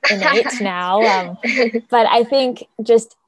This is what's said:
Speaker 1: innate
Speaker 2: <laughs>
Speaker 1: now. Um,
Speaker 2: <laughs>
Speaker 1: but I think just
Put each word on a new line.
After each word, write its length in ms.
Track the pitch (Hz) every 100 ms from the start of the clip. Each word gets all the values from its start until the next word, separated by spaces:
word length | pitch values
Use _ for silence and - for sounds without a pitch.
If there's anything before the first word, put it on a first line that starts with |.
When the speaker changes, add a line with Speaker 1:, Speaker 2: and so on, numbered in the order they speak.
| -
Speaker 1:
innate 340 | 202 190 - 269
Speaker 2:
<laughs> 80 | -
Speaker 1:
now. 400 | 196 180 180 196
Um, 340 | 220 190 180 180 233 262
Speaker 2:
<laughs> 260 | 233 233 -
Speaker 1:
but 160 | 240 220
I 160 | 233
think 440 | 233 277 262 220 - -
just 320 | 220 226 - _